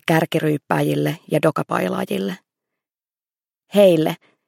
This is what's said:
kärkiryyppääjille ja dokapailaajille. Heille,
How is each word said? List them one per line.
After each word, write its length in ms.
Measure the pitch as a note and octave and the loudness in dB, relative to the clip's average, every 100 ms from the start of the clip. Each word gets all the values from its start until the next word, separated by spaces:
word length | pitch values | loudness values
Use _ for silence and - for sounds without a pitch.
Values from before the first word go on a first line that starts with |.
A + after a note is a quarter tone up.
| - | 0
kärkiryyppääjille 1120 | D#3+ F3 D#3+ D#3 D3 - D3 D3 D3 D3 D3+ - | 0 0 -2 -2 -4 -4 -2 -2 -2 -2 -4 -4
ja 120 | D#3 | -2
dokapailaajille. 960 | D#3+ D#3 - F3 F#3 F#3 F#3+ G3 G3 F#3 _ _ _ _ _ _ _ _ _ _ _ _ _ | 0 -2 -4 -4 -4 -4 -6 -6 -6 -10 _ _ _ _ _ _ _ _ _ _ _ _ _
Heille, 420 | G3+ G3 D#3+ D#3+ E3+ _ _ | 4 6 6 2 -4 _ _